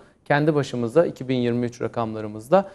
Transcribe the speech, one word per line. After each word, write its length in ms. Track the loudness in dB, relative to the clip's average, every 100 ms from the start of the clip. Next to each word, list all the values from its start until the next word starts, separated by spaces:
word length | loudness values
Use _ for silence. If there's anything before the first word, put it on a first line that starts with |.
| -10 _ 0
kendi 300 | 2 2 0
başımıza 500 | -2 -4 0 2 2
iki 220 | -2 -4
bin 80 | 0
yirmi 300 | 0 0 -4
üç 160 | -6
rakamlarımızda 880 | -8 -4 -6 -6 -10 -10 2 2 2